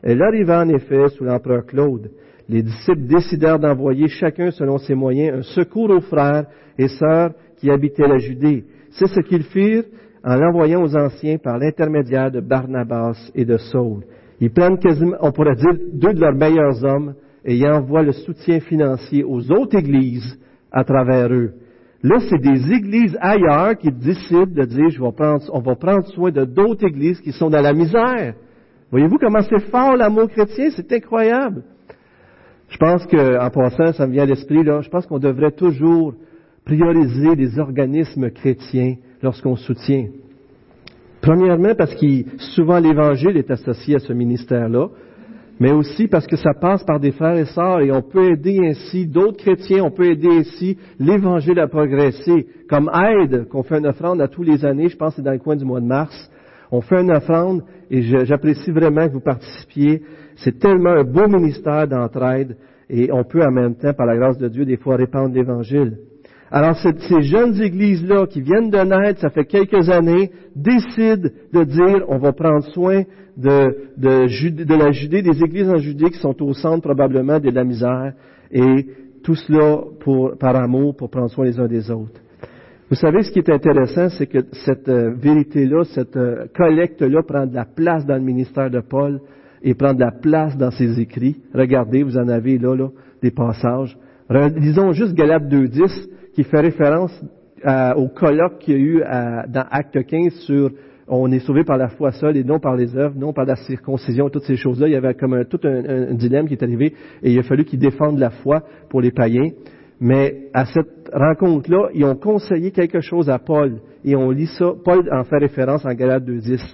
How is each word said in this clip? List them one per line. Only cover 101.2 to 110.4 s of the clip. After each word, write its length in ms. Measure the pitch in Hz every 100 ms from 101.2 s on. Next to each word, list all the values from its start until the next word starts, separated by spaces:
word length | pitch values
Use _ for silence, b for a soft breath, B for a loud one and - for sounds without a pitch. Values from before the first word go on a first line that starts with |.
| 131
est 100 | 127
sauvé 260 | 123 143 160
par 120 | 135
la 120 | 127
foi 240 | - 143
seule 240 | - 151 147
et 60 | 127
non 140 | 156
par 180 | 147 127
les 180 | 120 123
œuvres, 200 | 147 139
non 160 | 143
par 120 | 143 131
la 120 | 131
circoncision », 720 | - 127 - 135 - 123 143
toutes 140 | 147 139
ces 100 | 127
choses-là. 320 | 131 123 151
Il 60 |
y 20 | 139
avait 180 | 127
comme 200 | 123 135
un, 100 | 127
tout 160 | 123 170 156
un, 180 | 131
un, 280 | 135 131 127
un 20 |
dilemme 340 | 123 117 135 151
qui 60 |
est 100 | 135
arrivé 300 | 123 117 147 B B B
et 120 | -
il 60 | 120
a 40 |
fallu 220 | 120 135 156
qu'ils 140 | 135
défendent 380 | 139 131 151 147
la 120 | 123
foi 340 | - 135 151 - B B
pour 120 | 131
les 100 | 123
païens. 380 | 123 117 120 151 - B B B B
Mais 480 | 123 135 139 -